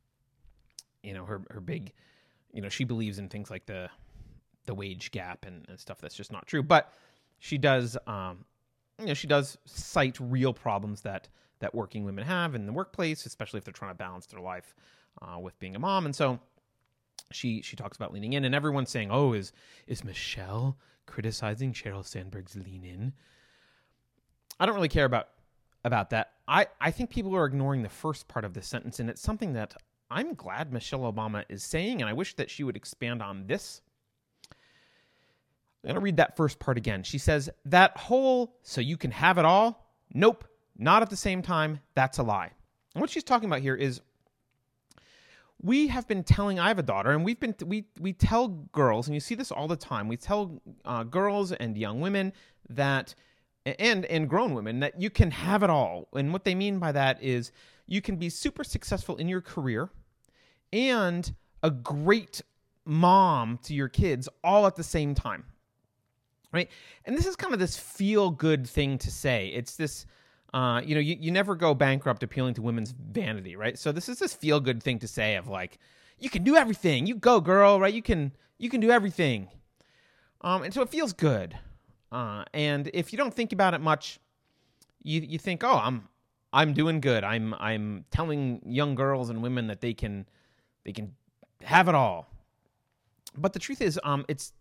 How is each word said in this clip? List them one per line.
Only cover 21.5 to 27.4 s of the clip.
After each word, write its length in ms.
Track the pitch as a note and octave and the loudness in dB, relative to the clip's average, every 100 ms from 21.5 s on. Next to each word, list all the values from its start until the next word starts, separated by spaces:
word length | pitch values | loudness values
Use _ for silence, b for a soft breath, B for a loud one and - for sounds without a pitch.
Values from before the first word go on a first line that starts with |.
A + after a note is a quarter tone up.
| G#2+ C3 | -4 -4
Sheryl 320 | - G#2+ G2 F#2+ | -6 -8 -10 -10
Sandberg's 500 | - F#2 G2 F2+ G2 | -12 -12 -14 -14 -14
lean 300 | F#2 F#2 F2+ | -14 -14 -14
in?" 280 | F2+ B2+ - b b b b b b b b _ _ _ _ - - | -8 -8 -8 b b b b b b b b _ _ _ _ -14 -2
I 40 | G3+ | 0
don't 100 | G3+ | 2
really 120 | D#3+ | 0
care 160 | D#3 | 2
about, 240 | C3 A#2+ - _ _ _ _ _ | 2 2 -4 _ _ _ _ _
about 260 | A#2+ A#2 F#2+ | -2 0 0
that. 200 | A2+ - _ - | -2 -4 _ 0
I, 200 | E3 G3+ - | 2 2 0
I 100 | D3 | -4
think 200 | G3 A#3+ | -2 -6
people 260 | A#3+ F#3+ | -6 -2
are 100 | F#3 | 0